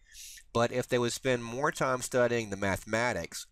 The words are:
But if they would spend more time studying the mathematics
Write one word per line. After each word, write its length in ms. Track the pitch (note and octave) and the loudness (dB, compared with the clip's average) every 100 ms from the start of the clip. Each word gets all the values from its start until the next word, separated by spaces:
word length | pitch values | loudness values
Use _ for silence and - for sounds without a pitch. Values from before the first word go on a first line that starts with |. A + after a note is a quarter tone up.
| _ - - - - | _ -18 -16 -18 -4
But 180 | A#2 A#2 | 0 2
if 160 | B2 - | 0 0
they 120 | B2 | 2
would 140 | A#2+ | 2
spend 300 | - C3 B2 | 0 0 0
more 280 | A#2 B2 D3+ | -2 -2 -2
time 300 | - C#3 B2+ | 0 0 0
studying 460 | - B2+ A#2+ A#2 G#2+ | 0 4 4 2 -2
the 80 | G2 | -2
mathematics 920 | G2 F2+ G#2+ A2 B2 F#2 E2 - - | 0 0 0 0 2 0 -4 -10 -12